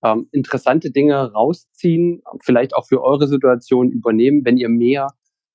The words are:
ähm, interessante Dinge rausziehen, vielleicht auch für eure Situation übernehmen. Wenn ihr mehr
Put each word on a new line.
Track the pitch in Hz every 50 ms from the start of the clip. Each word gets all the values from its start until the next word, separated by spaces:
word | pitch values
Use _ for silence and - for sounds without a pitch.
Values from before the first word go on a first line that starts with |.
| -
ähm, | 117 110 117 - _ -
interessante | 139 131 - - 127 - 139 131 160 - 156
Dinge | 123 135 139 147 143 139 135 120 104
rausziehen, | 107 113 139 180 - _ _ _ _ - 180 165 165 175 175 175 - _ - - - _
vielleicht | - 127 120 127 135 -
auch | 123 -
für | _ - 131 127
eure | 131 139 143 147 139
Situation | 143 135 127 131 127 120 - - 135 123 127 123
übernehmen. | 117 120 110 117 110 110 117 131 147 147 131
Wenn | 123 120 127
ihr | 123 117
mehr | 117 117 117 120 135 143 139 139 - _ _ _ _ _ _ _ _